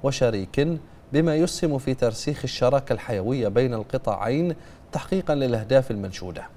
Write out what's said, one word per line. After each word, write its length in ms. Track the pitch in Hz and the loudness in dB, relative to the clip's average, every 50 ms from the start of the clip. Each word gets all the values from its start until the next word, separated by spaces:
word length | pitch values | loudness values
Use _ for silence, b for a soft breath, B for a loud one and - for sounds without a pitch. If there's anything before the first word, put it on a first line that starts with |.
وشريك 640 | - 139 135 - 131 120 110 101 95 - - - 143 160 170 151 B B B B B B | 0 -2 0 2 2 2 2 0 -4 -2 0 2 2 2 0 -4 B B B B B B
بما 240 | - 143 160 165 151 | 2 4 4 4 4
يسهم 420 | 156 165 175 - - - 160 147 135 | 4 2 2 0 -2 -2 0 0 0
في 160 | 127 - 131 | -2 -2 0
ترسيخ 460 | - - 117 110 - - - 147 - - | 2 0 0 0 -2 -4 -4 -4 -4 -4
الشراكة 480 | 127 - - 131 123 139 139 131 - | -6 -2 2 2 4 4 2 2 0
الحيوية 560 | 123 107 - - 117 98 92 110 131 139 117 - | -4 -4 -2 -4 -4 -2 0 0 0 0 0 2
بين 260 | 98 120 131 131 120 | 2 2 2 2 0
القطاعين 800 | 110 104 - - 131 - 117 104 - 101 113 127 151 170 180 151 B B B B B B B | -4 -4 -4 -4 -2 -2 -2 -2 -2 -2 0 0 0 0 0 -2 B B B B B B B
تحقيقا 420 | - 151 - - 190 190 175 - 151 | -8 -8 -4 -2 -2 -2 0 0 0
للأهداف 560 | 143 135 127 120 113 110 107 131 135 127 - | 0 2 0 0 -2 0 4 4 4 4 4
المنشودة. 580 | 117 104 98 95 92 - 92 90 85 - - - - | -4 -6 -6 -8 -8 -10 -10 -10 -10 -10 -12 -16 -18